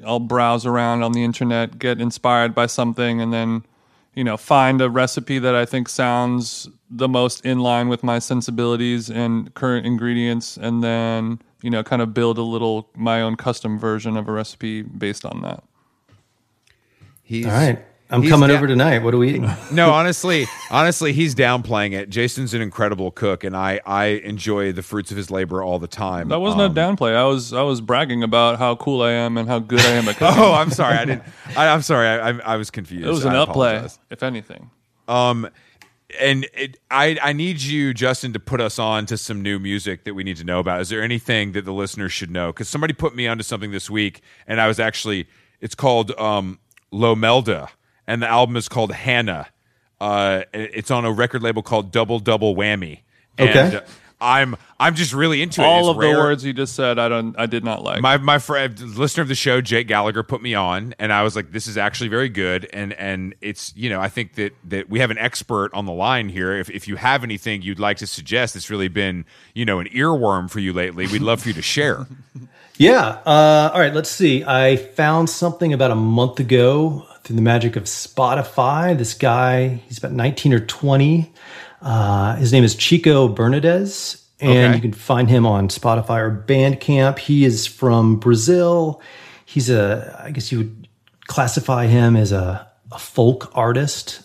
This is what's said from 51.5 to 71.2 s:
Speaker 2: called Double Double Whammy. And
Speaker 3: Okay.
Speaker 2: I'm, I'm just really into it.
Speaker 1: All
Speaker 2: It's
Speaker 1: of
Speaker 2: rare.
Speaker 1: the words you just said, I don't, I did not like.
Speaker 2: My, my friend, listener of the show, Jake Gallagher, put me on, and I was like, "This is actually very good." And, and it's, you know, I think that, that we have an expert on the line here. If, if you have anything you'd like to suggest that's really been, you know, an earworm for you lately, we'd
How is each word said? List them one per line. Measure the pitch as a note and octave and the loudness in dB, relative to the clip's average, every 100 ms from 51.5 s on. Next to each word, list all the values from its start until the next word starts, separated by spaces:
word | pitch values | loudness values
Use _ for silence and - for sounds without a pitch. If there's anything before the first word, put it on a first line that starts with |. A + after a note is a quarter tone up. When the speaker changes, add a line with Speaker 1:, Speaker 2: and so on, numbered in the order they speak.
| A2 | -4
Speaker 2:
called | - A2+ G2 | -2 -4 -2
Double | A#2 A2 A#2 | -2 -2 -2
Double | G2+ A2 G#2+ F#2 | 0 0 0 0
Whammy. | G#2 G2+ E2+ D2 _ _ _ - | -2 -2 -6 -14 _ _ _ 0
And | B2 A#2 F3+ | 4 6 4
Speaker 3:
Okay. | G#2 - - _ - | 0 -10 -20 _ -4
Speaker 2:
I'm, | A#2+ C3+ C3 A#2 _ - | 2 2 2 -4 _ 0
I'm | D3+ D#3+ | 0 2
just | D3+ | -4
really | C3+ D#3+ C#3+ | 0 0 0
into | E3+ D#3+ | -2 2
it. | D3+ | 4
Speaker 1:
All | F3 | 6
Speaker 2:
It's | F3 | 4
Speaker 1:
of | D#3 | 4
Speaker 2:
rare. | D3+ | 4
Speaker 1:
the | D3+ | 4
words | D3 C#3 | 2 0
you | C#3 | -4
just | B2+ C3 | -4 -6
said, | - B2+ A#2+ | -2 0 2
I | A#2 | 0
don't, | A#2 A2+ A2 | 0 -4 -4
I | A#2 | -4
did | A#2 | -2
not | A2+ G#2+ | -4 -4
like. | - - | -4 0
Speaker 2:
My, | C3 C#3 | 2 2
my | C#3 C#3+ | 2 0
friend, | - C#3+ C3+ G#2 A#2+ G#2+ | 0 -4 -4 -8 -10 -2
listener | C#3 - | -2 -2
of | C#3 | -4
the | C3+ | -2
show, | C#3 B2+ | 0 0
Jake | B2 A#2 A#2 | 2 -2 0
Gallagher, | G#2 G#2+ G#2+ | 0 0 -2
put | A2+ A#2+ | -6 -6
me | A#2+ G#2 | -4 -2
on, | F2+ F#2 A#2 - | -2 -4 -6 -6
and | G#2+ | 0
I | G#2 | 2
was | G#2+ G#2+ | 2 -2
like, | D2+ | -8
"This | G#2+ A2 | -10 -8
is | G#2 | -4
actually | G2+ - A2+ | -4 -4 -4
very | A2+ C3 | -2 -2
good." | G2 F#2 F#2 - | -2 -2 -4 -6
And, | G2+ G2 | -10 -10
and | F#2+ G2 F#2+ F#2 G2 | -8 -8 -6 -8 -10
it's, | G#2 G#2 - F2+ | -12 -12 -14 -10
you | A#2+ | -6
know, | F#2+ | -4
I | G2 | -4
think | - G#2+ | -6 -8
that, | - G2+ _ | -6 -8 _
that | E2+ G2 F#2 | -10 -8 -4
we | A2 | -2
have | B2 | 0
an | A2 | -2
expert | A#2+ - - G#2+ G2 | -4 -6 -6 -4 -4
on | G2 G2+ | -6 -6
the | |
line | F2 G#2+ B2+ G2+ | -4 -2 -2 -4
here. | F#2 F#2 G2 | -6 -4 -4
If, | F#2 | -6
if | F#2+ - | -12 -10
you | F#2 | -2
have | B2 C#3 | 0 0
anything | A#2+ G#2 A2+ G#2 | -2 -8 -6 -6
you'd | F#2 F#2 | -6 -4
like | G#2 G2 | -2 -4
to | G#2 | -8
suggest | - D2+ A#2 A#2+ | -12 -4 -2 -2
that's | F#2+ - | -6 -8
really | G#2 F#2+ | -4 -4
been, | F2 G2 F2+ E2 _ _ | -2 -4 -6 -12 _ _
you | A2+ | -6
know, | A2+ F#2+ | -2 -2
an | F#2+ | -4
earworm | A#2+ D#3 D3+ A2 F#2+ F2+ | -2 0 2 2 0 -2
for | A2 | -6
you | F#2+ | -4
lately, | F2+ F2+ E2+ F#2 | -2 -4 -4 -4
we'd | G#2+ | -2